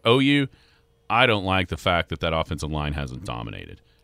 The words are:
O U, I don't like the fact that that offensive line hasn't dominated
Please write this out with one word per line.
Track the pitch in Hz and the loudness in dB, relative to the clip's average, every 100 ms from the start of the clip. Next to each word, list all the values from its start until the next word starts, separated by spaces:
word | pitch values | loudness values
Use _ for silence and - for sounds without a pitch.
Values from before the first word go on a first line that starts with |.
O | 117 127 | 2 4
U, | 139 143 139 - _ _ _ _ - | 4 2 0 -6 _ _ _ _ -2
I | 110 127 | 2 4
don't | 107 | 4
like | 95 95 92 | 2 0 0
the | 87 | -2
fact | - 87 82 | 0 0 0
that | 82 | -4
that | 85 | -2
offensive | 80 78 73 76 | -2 -2 -6 -4
line | 76 73 | -4 -4
hasn't | 73 67 64 | -6 -8 -8
dominated | - 60 55 50 50 - _ _ | -10 -8 -10 -12 -16 -20 _ _